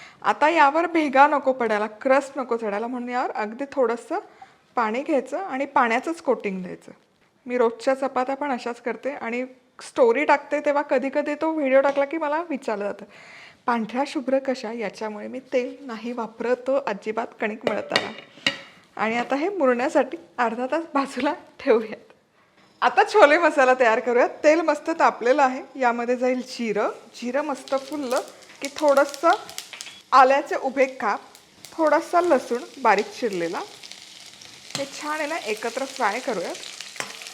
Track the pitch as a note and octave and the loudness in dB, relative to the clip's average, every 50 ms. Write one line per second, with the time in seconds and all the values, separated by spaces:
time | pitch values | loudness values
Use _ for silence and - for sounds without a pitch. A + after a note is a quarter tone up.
0 | - - - _ - - G#3+ - C#4+ D4+ E4+ E4 D4 C#4 C#4+ D#4+ E4+ F4 E4 E4 | -20 -20 -20 _ -2 -2 2 4 2 2 6 6 6 6 6 2 0 2 0 0
1 | D4+ D4 B3 C4 C#4 D4 D4+ C#4 C4+ C4+ C4 C4 A#3+ A3 G#3+ G#3 G#3 A3 G#3+ - | 0 2 6 6 6 6 6 2 0 0 0 0 0 0 0 0 -2 -4 -6 -6
2 | - C4+ C4 C#4 C4+ C4+ - D4 B3+ B3+ A#3+ A3+ A#3 G#3+ G3 G#3 A3+ A#3 B3+ B3 | 0 2 2 2 2 -2 -8 -10 -4 -4 -4 -4 -4 -4 -4 -4 -6 -6 -8 -8
3 | B3 A#3+ B3 B3 C#4 G4 - - G#3+ G#3 A3+ B3 C#4 C#4 - C#4 C4 A3+ A#3 A#3+ | -8 -6 -4 -4 -4 -4 -4 -4 -6 -6 -6 -8 -10 -8 0 0 0 0 0 -4
4 | - - D#4 G4 - - - _ - _ _ _ _ _ _ B3+ A#3 G#3+ A3 B3 | -6 -6 -6 -6 -6 -10 -20 _ -20 _ _ _ _ _ _ -2 -2 -2 -2 -4
5 | D4 - D#4+ C4+ B3+ - C#4+ F4 G4 F#4+ C#4 C4 C#4 C#4+ - C#4+ B3+ A#3 A3+ B3 | -2 0 0 0 0 -2 -8 -8 -6 -6 -6 -6 -6 0 2 2 4 4 2 0
6 | B3+ E4+ E4 - - - A#3+ A3 - G#3 F#3+ F#3 F3+ F3+ E3+ E3 - - - _ | 0 -4 -8 -6 -2 -2 -2 -2 -2 -6 -6 -6 -10 -12 -14 -16 -16 -20 -20 _
7 | _ _ _ _ _ _ _ _ _ B3 B3 B3 A#3 A#3 A#3 - - C4+ C4+ C4 | _ _ _ _ _ _ _ _ _ -6 0 2 2 2 2 -2 -2 -2 0 0
8 | C#4 C4 - B3+ B3+ C4 C4+ C4+ D4 D4 C4 A#3 - A#3 A#3 - - B3 A3+ A3+ | -2 -4 -2 -2 -2 -2 -4 -4 -4 -4 -4 -4 -4 -8 -10 -8 -6 -8 -8 -6
9 | - B3+ - - - A3+ A#3 B3 B3+ B3+ C4 _ _ _ _ - - - - - | -6 -8 -8 -6 -8 -6 -6 -6 -6 -8 -10 _ _ _ _ -20 -20 -10 2 4
10 | C4+ A3+ A#3 C4 D4+ - D4 C#4+ - - D4 D4 D4 D4 C#4 C#4+ D4 D4 D4+ D4+ | 6 6 6 4 4 4 4 2 2 -2 -4 -2 0 0 0 0 0 0 0 0
11 | A3+ C4+ C4 D4 C#4+ D4+ D4 D4 D#4+ D#4+ D#4+ D#4 D4 C4 C4 C4+ C#4 C#4 C#4 C#4 | 0 0 -2 -2 -2 -2 -4 -2 -2 -2 -2 0 0 4 4 4 4 4 2 0
12 | C#4 C#4 D#4 E4 D#4+ D4 D4 D#4+ F4 E4 D4+ B3+ - - A3 G3+ G3+ G3+ G3+ - | -2 -2 -2 -4 -4 -2 -2 -4 -4 -4 -8 -6 -4 -6 -6 -4 -4 -6 -6 -8
13 | G#3 - - - - - - - - - - _ _ - A#3+ A#3 A3 G#3+ - B3 | -14 -20 -20 -20 -20 -20 -20 -20 -20 -20 -20 _ _ -2 -2 0 -2 -4 -2 -4
14 | C#4+ C#4+ - D#4+ B3 B3+ C4 C4+ C4+ C#4 B3+ B3+ - G#3 A#3 A#3+ A3 F#3+ F#3 - | -4 -2 -4 -6 -2 0 0 0 0 -2 -6 -4 -6 -10 -8 -6 -6 -6 -6 -8
15 | A3 G#3+ G#3+ G#3 G#3+ A3 A#3 B3+ C4 - - B3+ B3 C4+ C#4 - C#4+ C4 A3+ G#3+ | -8 -8 -8 -10 -12 -10 -12 -12 -10 -2 -2 -2 -2 -2 -10 -12 -12 -12 -12 -10
16 | G#3+ A#3+ B3 B3 A3+ G#3+ - - A3 A3+ B3 B3 - - C4 C#4 C#4 - G#3 G3 | -8 -8 -6 -6 -8 -8 -8 -6 -2 -2 -2 -2 0 -2 -2 0 0 -2 -6 -6
17 | - A3 G#3+ A3 A#3 - - - A3+ G#3+ G#3+ - - - G#3+ G3+ G#3 - - - | -6 -6 -4 -4 -6 -6 -8 -6 -6 -6 -6 -2 -2 -2 -2 -2 -4 0 -2 -2
18 | - - - - - - - - - - - - - - - - _ _ _ - | -2 -2 -10 -14 -18 -20 -20 -6 -6 -6 -6 -6 -16 -20 -20 -20 _ _ _ -4
19 | G#3 A3 A3+ A#3+ A#3+ A#3+ C4+ C#4 D4+ F#4+ G#4 F#4+ C#4+ B3+ B3 A#3 B3 D#4 - D#4 | -2 -2 -2 -2 -2 -2 -2 -2 -2 -2 -2 2 2 2 2 2 0 0 2 2
20 | B3+ C4 - - - - _ - B3 A3+ A3 A#3 B3 C4 D4 D#4+ E4 - - C#4 | 0 0 -4 -14 -16 -18 _ -2 -2 -2 -2 -4 -4 -4 -4 -4 -4 -2 -2 -2
21 | C4+ - - B3 B3+ D4 D4+ - - - _ _ - C#4 A#3+ A#3+ A3 G#3 G#3+ - | -2 -2 -4 -4 -2 -2 -2 -4 -10 -20 _ _ 2 2 2 2 2 -4 -12 -16
22 | - _ - _ _ _ _ _ _ _ _ _ _ _ _ _ - B3 B3 F4 | -18 _ -20 _ _ _ _ _ _ _ _ _ _ _ _ _ 0 2 4 4
23 | G#4+ G#4 - G#4 F4+ C#4+ D4 E4+ E4+ D4+ - C#4+ C4 B3+ B3+ C4 B3+ A3+ A3 A#3 | 2 4 8 8 8 8 8 6 4 4 4 4 4 4 6 4 4 4 4 2
24 | A#3+ B3 A#3+ A#3+ C#4+ - - - - D4+ D4+ E4 E4+ D#4+ D4 D4 - - E4 - | 0 0 2 4 2 2 0 2 4 4 4 4 2 0 -2 -2 -2 -6 0 2
25 | D4+ B3+ C4 - A3 A#3+ C4 D4+ C#4 C4 B3+ C4+ F#4 - - C#4 B3+ A#3+ A#3 A#3+ | 2 2 2 2 0 2 4 4 4 2 2 -4 -10 -12 -6 -2 0 0 0 0
26 | A#3 A#3 B3 A#3+ B3 B3+ B3+ B3+ A#3 - - - A#3+ A3+ G3 G3+ A3+ F4 A#4+ - | -2 -4 -2 0 0 -2 -2 -2 -4 -10 -8 -6 -4 -2 -2 0 -2 -2 -4 -8
27 | - - - - A#3+ A#3+ A#3+ C#4 D#4 D4+ C4+ C4 - - C#4 C4+ C4+ - D4 D4 | -18 -20 -18 -10 -10 -4 -4 -2 -2 -4 -6 -8 -6 -4 -4 -4 -4 -6 -8 -8
28 | C#4+ A#3+ A#3 D4 - - - - - - - - - C#4 - - D4+ D4 C#4 C4+ | -4 -2 -2 -2 -2 -6 -16 -20 -20 -20 -16 -10 -10 -8 -6 0 2 4 6 6
29 | C#4+ C#4 - - - E4 F#4 A4 - - - - - - - - - - - - | 4 2 0 0 2 2 2 2 0 -14 -16 -16 -16 -16 -18 -18 -16 -18 -18 -20
30 | - _ - C4+ B3+ C4 C4+ C#4 D4+ - F#4+ - - C4+ A3+ C4+ C4 C4 C4 - | -6 _ 8 8 8 8 6 2 2 -2 -6 -4 -4 -4 0 0 0 0 0 -4
31 | B3 G#3 G#3 - - - - - _ _ _ - - - - - D#4+ D4+ C#4+ D4+ | -2 -2 -2 -2 -6 -16 -20 -20 _ _ _ -20 -20 -18 -4 0 2 4 4 2
32 | D#4+ - - F4 F4 F4 D4+ B3+ B3+ - A#3+ B3 D#4 - - C#4+ C4 A3+ G#3 F#3+ | 2 2 0 2 4 4 2 2 2 -2 -6 -6 -6 -10 -16 -2 2 2 2 2
33 | A3+ - - - C4 A3 G3 F3+ E3+ E3 F#3 B3+ G4 - - - - - - - | 0 -4 -6 -6 -6 -4 -2 -2 -4 -4 -4 -8 -10 -12 -16 -20 -20 -20 -20 -20
34 | - - - - - - - - - - - - - - - - C#4 C#4 - - | -20 -20 -20 -20 -20 -20 -20 -20 -20 -20 -20 -20 -20 -14 -10 -8 -8 -8 -10 -12
35 | - D4 D4+ D#4 D#4 C#4+ D#4+ F4 - - G#3+ G#3 - A#3 A3+ C4 C4+ C4+ - - | -8 -8 -6 -6 -6 -6 -6 -8 -6 -6 -8 -6 -6 -8 -6 -6 -8 -8 -4 -2
36 | B3 G#3 G3+ B3 B3+ C#4 A3+ F#3+ F3 A3+ E4+ - - - - - - - - - | -2 -2 -2 -2 -6 -4 -6 -4 -6 -8 -10 -12 -14 -16 -14 -16 -16 -16 -12 -12
37 | - G3 - - - - | -12 -12 -12 -16 -16 -16